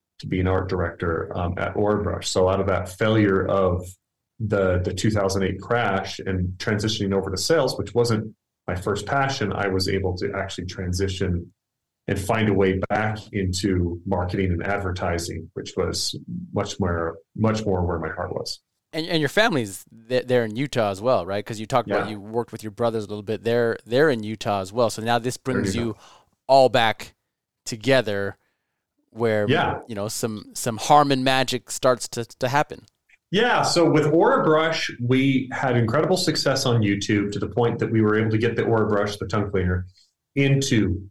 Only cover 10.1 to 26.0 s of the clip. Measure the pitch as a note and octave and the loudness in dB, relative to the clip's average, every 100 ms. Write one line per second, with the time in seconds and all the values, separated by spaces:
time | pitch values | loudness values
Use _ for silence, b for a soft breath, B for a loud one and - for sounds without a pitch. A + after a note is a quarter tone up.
10.1 | F2+ G2+ F#2+ F#2+ - F#2 - F#2 F2+ F#2+ | -4 -4 -4 -6 -8 -10 -6 -4 -2 -2
11.1 | F#2 F#2 F2+ - _ _ _ _ _ - | -2 -2 -2 -6 _ _ _ _ _ -4
12.1 | - - A2+ G#2 F#2+ F#2+ F#2+ F#2+ G#2 G#2+ | -2 0 2 4 4 4 2 0 0 -2
13.1 | G#2+ - G#2 F#2+ F#2 G#2 F2+ F2 E2+ G2 | -4 -6 -4 -2 0 0 2 0 -2 -2
14.1 | F#2 F2+ G2 F#2 E2+ F#2+ G2+ F#2+ F2+ F#2 | -2 -2 0 0 0 -2 -2 -2 -4 -2
15.1 | E2+ - E2 E2 - - - E2+ - - | -2 -4 -8 -10 -12 -8 -4 -2 -2 -4
16.1 | - - A#2 - G#2 G2 - F#2 E2+ E2 | -6 -8 -10 -6 -4 -4 -2 -2 0 -2
17.1 | - - - A2 A2 G#2 F#2 F2 E2+ D#2+ | -6 -10 -2 0 0 0 0 0 -2 -6
18.1 | - F2+ - - - _ _ _ E3 E3 | -6 -6 -6 -8 -12 _ _ _ -8 -2
19.1 | E3+ C#3+ - A3 D#3 G#2+ F#2+ - A2 A2+ | 0 0 2 2 0 -4 -8 -18 -18 -4
20.1 | B2+ B2+ B2 A2+ G#2+ C#3+ B2+ G#2 F#2+ A#2 | -2 2 0 0 -4 -4 0 0 0 0
21.1 | A#2 F2 G2+ G#2 G#2+ A2 A#2+ A2 G2+ G#2 | 0 0 -6 -6 -10 -2 -2 0 -2 -4
22.1 | G#2+ G2+ A#2 A2+ A2+ G#2+ G2+ A#2+ A2+ G2+ | -8 -6 -6 -6 -8 -10 -2 -2 -2 -6
23.1 | G#2 G2+ G#2 G2+ A#2+ A#2 A2+ - A#2+ D#3 | -8 -6 -4 0 0 0 -2 -2 2 4
24.1 | A#2+ G#2+ A2 A#2 G2+ F#2+ A2 A2+ - A2 | 2 -4 -6 -2 -2 -2 0 0 0 0
25.1 | A#2+ A#2 - - B2+ G2 F#2+ A#2 G#2+ | 0 -2 -6 -4 -2 -2 -2 -4 -6